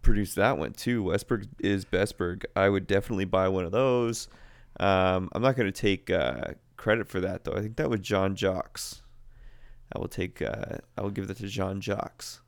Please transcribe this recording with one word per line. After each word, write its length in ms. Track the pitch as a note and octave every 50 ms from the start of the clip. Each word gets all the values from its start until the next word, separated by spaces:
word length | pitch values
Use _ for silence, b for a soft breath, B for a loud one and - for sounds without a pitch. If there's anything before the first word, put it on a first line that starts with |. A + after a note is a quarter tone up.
produce 320 | - - A2+ G2+ G2+ F2+ -
that 220 | G2 G2+ A#2 C3+
one 160 | D2 D#2 -
too. 300 | - - - A#2+ B2 A2+
Westberg 460 | G2 F2+ E2+ G#2 - - B2 G#2+ G2+ - - -
is 260 | - G2 G2+ G2 -
Bestberg. 600 | - - F2+ G2+ - - - F#2 F2 F2+ F#2+ - - -
I 140 | F#2+ F#2+ G2+
would 180 | G2 G2 F#2
definitely 380 | - G2 G2 - - A#2 F#2+ G2
buy 240 | F#2 F#2 F#2+ F#2+ F#2+
one 160 | F#2+ F#2 F2+
of 80 | E2
those. 560 | F#2+ A#2 C3 C3 B2 B2 A#2+ A#2 A2+ - - - B B B B B B B B - -
Um, 500 | - G2 F#2+ F#2+ F#2 F#2 F#2 F#2 F#2 -
I'm 100 | - -
not 140 | A#2 C3 C3
gonna 160 | C3 A2+ G2
take, 380 | F#2 - - G#2 G2 F2+ - -
uh, 420 | F#2 E2+ C#2 B1 B1 A#1 - - - - _ _ _
credit 320 | - - A2 G#2+ A#2 G2+ -
for 100 | - F#2+
that 220 | F2+ E2+ F#2 -
though. 120 | _ - -
I 60 | G2
think 160 | G#2 G#2+ A2+
that 140 | - D#3 C#3
was 100 | A#2+ G#2
John 360 | F#2 - G#2 F#2+ F#2+ G2 G2
Jocks. 680 | E2+ G2+ F#2+ F#2 F#2 - - - - - - - - - - - - - b b b b b b b b b b b b -
I 60 | - -
will 80 | -
take, 340 | F2 - - F#2 - - -
uh, 340 | - A1 - - - - - - - _ _
I 60 | -
will 80 | G#2 G2+
give 160 | G2+ G2 G2 G2
that 100 | G2 A2
to 100 | - G2+
John 320 | G#2+ - F#2+ F#2+ G2 G2
Jocks 600 | G2 G2+ G2+ G#2 - - _ - - - - - _